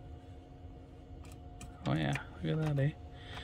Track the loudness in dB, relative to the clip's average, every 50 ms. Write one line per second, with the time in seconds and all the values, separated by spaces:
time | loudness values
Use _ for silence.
0 | -4 -10 -10 -12 -12 -12 -12 -12 -12 -12 -12 -12 -12 -12 -12 -12 -12 -12 -14 -14
1 | -12 -12 -10 -10 -10 -10 -10 -10 -10 -12 -10 -10 -10 -10 -10 -2 2 4 4 6
2 | 6 6 4 2 0 -4 -6 -2 2 4 4 6 6 6 6 6 6 6 4 2
3 | -4 -10 -10 -10 -10 -8 -8 -8